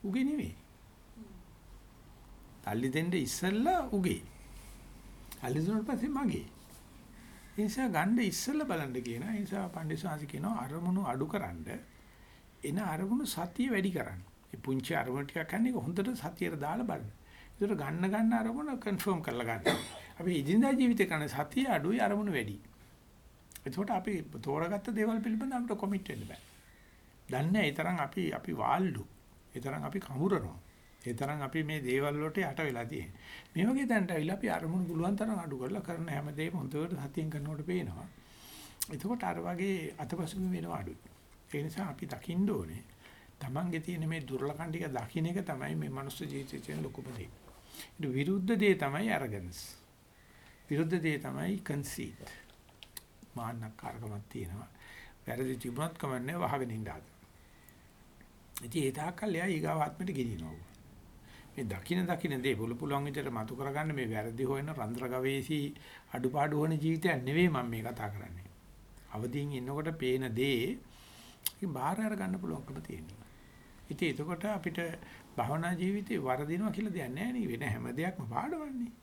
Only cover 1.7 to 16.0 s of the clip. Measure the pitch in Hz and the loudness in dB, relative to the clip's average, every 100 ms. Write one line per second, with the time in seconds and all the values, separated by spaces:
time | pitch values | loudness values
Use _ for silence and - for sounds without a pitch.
1.7 | - - - - - - - - - - | -18 -18 -20 -20 -20 -20 -20 -18 -10 -4
2.7 | 107 131 139 170 180 127 - 175 208 285 | 0 2 2 2 2 2 0 2 4 4
3.7 | 359 262 208 180 - - - - - - | 4 4 2 2 0 -4 -16 -16 -16 -16
4.7 | - - - - - - - 123 139 165 | -16 -16 -16 -18 -18 -16 -6 0 2 4
5.7 | 214 214 262 285 277 269 - - - - | 2 2 0 2 2 2 0 -4 -14 -20
6.7 | - - - - - - - - - 214 | -18 -18 -20 -18 -18 -18 -18 -12 0 0
7.7 | 240 262 165 180 233 214 - - 294 302 | 2 2 4 6 6 4 2 0 0 2
8.7 | 170 139 127 120 117 196 214 202 196 185 | 0 0 -2 -2 -2 -2 -2 0 -2 -2
9.7 | 170 156 160 185 151 147 - 170 226 127 | -4 -2 -2 -2 -2 -4 -2 0 0 -2
10.7 | 156 175 185 156 127 151 208 - 85 78 | -2 2 2 2 0 0 0 -2 -6 -6
11.7 | 233 - - - - - - - - 143 | -8 -10 -20 -20 -20 -20 -20 -20 -8 -2
12.7 | 170 202 156 190 247 294 - 175 - 262 | 0 0 0 2 2 0 -2 -4 0 2
13.7 | 208 190 175 - 92 - - - - - | 4 2 0 -2 -6 -12 -20 -14 -8 0
14.7 | 135 131 160 123 127 143 - 160 185 240 | 0 2 0 2 -2 -2 -2 -2 4 4
15.7 | 233 131 175 | 4 0 2